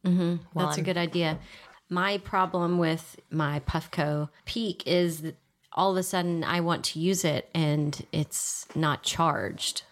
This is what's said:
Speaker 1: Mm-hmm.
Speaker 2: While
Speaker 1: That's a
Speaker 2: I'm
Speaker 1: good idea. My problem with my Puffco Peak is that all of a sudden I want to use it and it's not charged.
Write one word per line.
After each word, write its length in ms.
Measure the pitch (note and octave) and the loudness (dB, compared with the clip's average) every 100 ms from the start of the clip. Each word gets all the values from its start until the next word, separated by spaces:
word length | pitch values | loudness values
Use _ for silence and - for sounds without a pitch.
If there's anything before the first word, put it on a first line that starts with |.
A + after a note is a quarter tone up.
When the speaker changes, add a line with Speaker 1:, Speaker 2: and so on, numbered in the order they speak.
Speaker 1:
Mm-hmm. 320 | F#3 F3+ E3+ E3+ - | 4 2 2 -2 -4
Speaker 2:
While 140 | E3+ F3 | -2 0
Speaker 1:
That's 120 | D3+ | 0
a 20 | |
Speaker 2:
I'm 40 | |
Speaker 1:
good 120 | D#3+ F3 | 0 0
idea. 400 | E3+ F3 D#3+ D#3 - - - - _ | 0 0 0 -2 -8 -20 -20 -20 _
My 300 | F3+ G3 G3+ | 0 0 -2
problem 600 | G3 F#3+ F#3 F3+ E3+ F3 | -2 0 2 2 2 4
with 420 | E3 D#3+ - - _ | 2 0 -4 -20 _
my 300 | D#3 D#3 D3 | 0 0 0
Puffco 680 | - D#3+ - - D3 D3+ D3 _ | -2 -4 -4 -2 0 0 -4 _
Peak 380 | - A#3 A3 - - | -8 -4 -4 -4 0
is 360 | F3 F3 D#3+ | 2 2 0
that 140 | D#3 D#3 _ _ _ | -10 -12 _ _ _
all 180 | - F#3+ | 0 2
of 40 | F#3 | 2
a 60 | |
sudden 400 | F#3 F#3 F3 E3+ | 0 -2 0 0
I 160 | - F3 | 0 0
want 240 | E3+ E3 - | 0 0 -2
to 120 | D#3 | 0
use 260 | F3 F#3+ | 0 2
it 240 | E3 C3+ - | 2 0 -2
and 500 | E3 D3+ D3 D3 D3 - | 0 2 2 0 -4 -4
it's 540 | D#3 D3 - - - - | -2 -2 -4 -4 -6 -6
not 280 | - D#3 C#3 | 0 0 0
charged. 760 | - - E3 C#3+ G2 - - - - | -2 2 2 2 -4 -4 -6 -6 -12